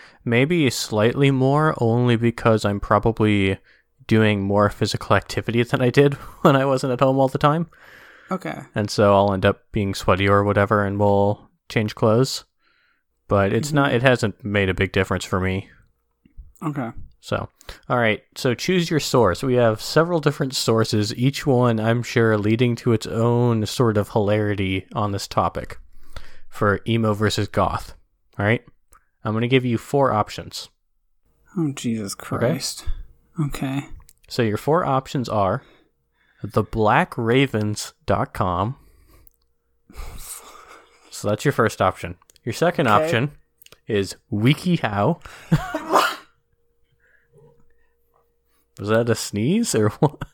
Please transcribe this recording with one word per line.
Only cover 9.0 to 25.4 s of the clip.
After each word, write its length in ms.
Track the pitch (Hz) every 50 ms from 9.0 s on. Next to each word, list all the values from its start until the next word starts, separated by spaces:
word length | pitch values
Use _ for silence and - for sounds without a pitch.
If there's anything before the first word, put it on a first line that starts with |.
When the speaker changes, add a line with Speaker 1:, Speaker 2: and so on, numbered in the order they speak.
| 104 101 101
Speaker 1:
I'll 180 | 98 101 101 98
end 120 | 95 92
up 180 | 101 - - _ _
being 240 | - 110 101 98 98
sweaty 320 | - - - 95 90 98
or 160 | 98 101 101 101
whatever, 400 | 101 98 104 101 98 110 104 101
and 140 | 98 98 101
we'll 500 | 104 101 101 101 101 101 104 - - _ _ _ _ -
change 260 | - 120 107 104 -
clothes. 480 | - 120 110 107 120 135 - - - - _ _ _ _ _ _ _ _ _ _ _ _ _ _ _ _
But 260 | - 110 101 98 98 113
it's 180 | 113 147 143
not, 160 | 151 143 139
Speaker 2:
Mm-hmm. 80 | 139 123
Speaker 1:
it 40 | 117
hasn't 420 | 127 135 123 - 120 104 - _ -
made 260 | 101 101 104 98 95
a 40 | 90
big 160 | - 98 90
difference 320 | - 98 95 - 98 87 -
for 140 | - 107 92
me. 300 | 92 95 92 98 - - _ _ _ _ _ _ _ _ _ _ _ _ _ - - - - _
Speaker 2:
Okay. 280 | - 156 139 143 120 117 - - - - - _
Speaker 1:
So, 260 | - - - - - - _ _ _ - - - _
all 100 | - 127
right. 260 | 123 117 110 104 - - _ -
So 180 | - - 131 117
choose 340 | - - - 185 180 170 -
your 100 | 165 143
source. 420 | - - - 127 113 92 85 - -
We 100 | 135 123
have 260 | 123 120 113 107 -
several 380 | - - - 151 165 175 175 160
different 360 | 143 147 139 - 147 131 131
sources, 580 | - - 131 113 110 110 - 117 107 104 104 -
each 300 | - 123 139 139 - -
one, 340 | 147 127 123 123 120 113 110
I'm 220 | 107 113 117 120 113
sure, 340 | - - 120 113 113 110
leading 380 | 104 101 107 113 113 127 120 117
to 140 | - - 127 113
its 120 | 107 -
own 580 | - - 113 113 120 120 120 123 120 117 110 107
sort 320 | - - - 123 113 104
of 120 | 107 101 -
hilarity 760 | - 117 101 98 104 107 107 104 104 98 98 95 95 95 - - -
on 180 | - 104 101
this 160 | 101 95 -
topic 520 | - - 113